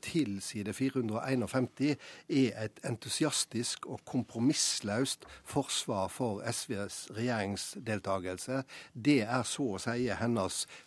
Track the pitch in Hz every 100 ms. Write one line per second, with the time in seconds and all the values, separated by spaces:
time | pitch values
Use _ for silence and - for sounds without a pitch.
0 | - 165 120 98 - 110 104 104 131 131
1 | 113 110 131 131 104 131 127 - 143 139
2 | - - - 139 123 107 110 - - 117
3 | 120 - 151 - - 113 120 - - 110
4 | - 131 110 113 123 - - - 101 107
5 | 135 - - - - 147 135 - - 104
6 | 95 - 123 101 117 - - 101 101 -
7 | - 110 123 113 98 98 - 202 117 104
8 | 98 95 90 92 - 135 - - - 120
9 | 143 139 107 127 113 - 131 95 - 120
10 | 123 98 117 117 92 - - -